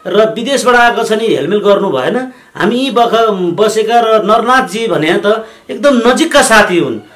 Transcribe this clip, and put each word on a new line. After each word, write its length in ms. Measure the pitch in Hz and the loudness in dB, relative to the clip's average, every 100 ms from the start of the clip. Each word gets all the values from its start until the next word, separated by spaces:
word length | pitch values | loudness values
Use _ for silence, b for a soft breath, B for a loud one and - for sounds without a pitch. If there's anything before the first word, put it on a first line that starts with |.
| 185 | -4
र 260 | 196 220 | 0 0
विदेशबाट 420 | 226 254 269 247 240 | -2 -4 -2 2 2
आएको 280 | 240 233 | 2 0
छ 80 | 233 | -2
नि 160 | 220 226 | -2 0
हेलमेल 320 | - 147 208 | -2 -2 0
गर्नु 300 | 202 196 196 | 2 0 0
भएन। 280 | 131 139 240 262 B B B | -2 -2 -4 -6 B B B
हामी 200 | 180 240 | -2 -2
यी 160 | 269 | 0
बख-, 640 | 220 233 226 226 190 175 170 | 0 2 2 0 0 -2 0
बसेका 440 | 214 214 220 240 | 0 0 0 2
र 240 | 226 220 | 2 2
नरनाथजी 640 | 208 196 226 262 - 220 226 | 2 0 2 0 0 -4 -2
भने 340 | 151 156 - 196 | -2 0 0 0
त 200 | 214 B B B | -2 B B B
एकदम 400 | - 285 247 233 | -2 0 2 2
नजिकका 320 | 254 320 285 | 2 2 2
साथी 380 | - 220 196 175 | 2 2 2 0
हुन्। 200 | 131 107 - | -2 -4 -12